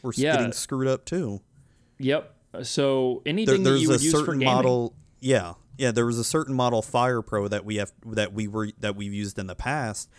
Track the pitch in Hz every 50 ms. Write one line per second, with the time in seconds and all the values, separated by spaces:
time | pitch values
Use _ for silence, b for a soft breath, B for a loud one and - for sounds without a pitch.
0 | - 127 110 - 135 151 156 139 120 113 113 - - - 139 131 131 135 131 127
1 | - - 165 185 175 113 101 98 - _ b b b b b b b b b -
2 | 135 127 139 156 - - - _ _ _ - - 123 117 - - 143 139 135 131
3 | 127 127 123 - - 143 151 202 220 139 131 127 127 131 135 139 - 156 131 123
4 | 143 160 160 151 151 - 160 135 131 131 123 127 127 127 123 123 120 113 - -
5 | - _ _ _ - 131 131 110 90 85 - - - _ - 127 135 123 110 123
6 | 117 117 120 117 117 - - 160 156 135 135 127 123 123 120 110 107 - - 123
7 | 120 127 127 117 107 - - 104 101 101 104 101 92 107 107 104 101 - - _
8 | - 113 110 107 104 92 101 110 110 101 104 110 107 104 - - 107 107 101 101
9 | 104 101 101 101 104 101 101 - 98 92 90 - - 123 139 151 131 110 101 -
10 | - b b